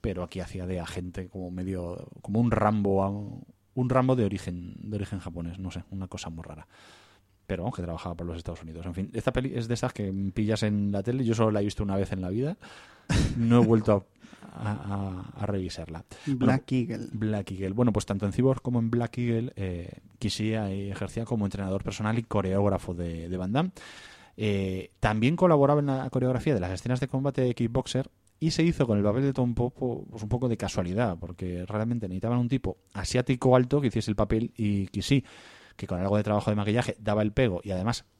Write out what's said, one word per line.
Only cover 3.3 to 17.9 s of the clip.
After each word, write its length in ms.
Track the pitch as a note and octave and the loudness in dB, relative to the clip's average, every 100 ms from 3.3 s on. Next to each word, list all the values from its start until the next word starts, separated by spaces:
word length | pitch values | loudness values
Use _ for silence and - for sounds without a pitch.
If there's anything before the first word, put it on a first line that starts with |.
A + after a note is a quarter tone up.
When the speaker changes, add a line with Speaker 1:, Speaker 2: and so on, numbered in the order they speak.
| A#2+ - - _ | -12 -16 -20 _
Speaker 1:
un 140 | - B2+ | -2 2
Rambo 260 | B2+ B2+ | 4 4
de 120 | C3 G2+ | 4 2
origen, 480 | G2 - F2+ F2 - | 0 -6 -8 -10 -12
de 140 | - G#2 | -8 -6
origen 240 | G2 G2 | -4 -6
japonés, 380 | F2+ E2+ E2+ F2 | -6 -8 -8 -6
no 120 | F#2 | -6
sé, 120 | F2+ - | -8 -10
una 160 | F#2+ F#2 | -10 -8
cosa 220 | - - | -8 -10
muy 160 | E2 | -10
rara. 240 | D#2+ D2+ D2+ - - - - _ _ _ _ | -12 -14 -18 -20 -20 -20 -20 _ _ _ _
Pero 160 | F#2 | -4
vamos, 120 | F#2+ - | -4 -4
que 60 | |
trabajaba 320 | F2 D#2+ F#2 | -6 -6 -6
para 140 | E2+ F2 | -6 -6
los 80 | E2+ | -6
Estados 260 | E2+ E2+ | -8 -10
Unidos. 220 | E2 D#2+ | -10 -10
En 100 | F2 | -8
fin, 160 | E2+ F#2+ | -6 -4
esta 180 | A2+ A#2 | -2 -2
peli 200 | B2 C3 | -2 -2
es 120 | - A2+ | -4 -2
de 80 | |
esas 200 | A#2+ B2 | -2 -2
que 180 | - G2+ G2 G2 | -4 -4 -2 -2
pillas 280 | F#2 G#2+ G#2+ | 0 0 2
en 300 | G#2+ G#2 G2+ | 0 0 0
la 100 | G2+ | -2
tele, 220 | G2 B2+ | -2 0
yo 100 | A#2 | 0
solo 160 | A2+ A2 | 4 4
la 120 | G#2+ | 4
he 20 | |
visto 180 | G2+ - | 0 -2
una 140 | G#2 G2 | -2 0
vez 160 | F#2+ | -2
en 80 | G2 | -2
la 80 | F2+ | -4
vida, 300 | G2+ C#3 G3 - - - - _ - - - | -2 -4 -6 -12 -20 -20 -20 _ 2 2 2
no 240 | A#2 A#2+ | 6 8
he 40 | A2+ | 8
vuelto 400 | A2+ G#2+ G2+ - _ - - | 6 6 2 2 _ -20 -20
a, 280 | - - A2 | -20 -8 -4
a, 20 | |
a, 680 | G#2 G2+ G2+ G2 F#2 F#2+ - | -4 -4 -4 -4 -6 -10 -8
a 40 | G2+ | -4
revisarla. 580 | G2+ F2+ - D#2+ D#2+ - - - | -2 -4 -8 -10 -12 -14 -10 -4
Bueno, 120 | C3+ - | 2 4
Speaker 2:
Black 260 | C3 - | 2 2
Eagle. 340 | C3 A#2 A2+ A2+ | 0 0 -4 -6
Speaker 1:
Black 380 | A2 G#2+ G#2+ G2 | -4 -2 -2 -4
Eagle. 180 | F#2 F#2+ | -4 -4
Bueno, 220 | G2+ B2 | 2 2